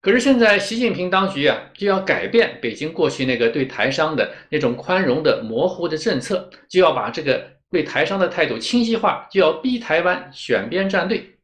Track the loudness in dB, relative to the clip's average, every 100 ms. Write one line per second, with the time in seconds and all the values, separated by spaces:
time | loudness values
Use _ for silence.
0 | 2 2 4 6 6 4 0 -2 -2 0
1 | 0 0 0 0 0 0 -6 -4 0 0
2 | 0 -2 2 2 2 -2 -8 -6 -10 -2
3 | -2 0 -2 2 0 0 -4 -2 -2 0
4 | -2 0 -2 -4 -6 -2 -2 -2 -2 0
5 | 2 2 2 0 -2 -2 -2 -2 -6 -2
6 | -2 -2 -2 -6 -6 -20 _ 4 4 4
7 | -4 -6 -2 -2 -2 _ _ -4 -2 -2
8 | 0 0 -2 0 -2 -2 -2 0 2 0
9 | 0 -2 -4 2 2 2 -2 -4 0 0
10 | 2 -2 -6 -16 -2 -2 0 -2 0 0
11 | 0 -4 -6 _